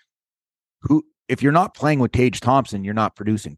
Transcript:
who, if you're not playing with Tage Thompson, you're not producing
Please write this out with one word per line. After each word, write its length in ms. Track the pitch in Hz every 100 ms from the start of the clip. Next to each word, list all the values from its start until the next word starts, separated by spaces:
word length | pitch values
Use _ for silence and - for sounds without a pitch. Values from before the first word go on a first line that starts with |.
| _ _ _ _ _ _ _ _
who, 240 | - 151 - _ -
if 120 | 123
you're 120 | 139
not 200 | 160 202
playing 260 | - 151 147
with 120 | 117
Tage 300 | - 123 -
Thompson, 420 | 120 135 120 101
you're 100 | 98
not 220 | 107 104 -
producing 420 | 104 107 80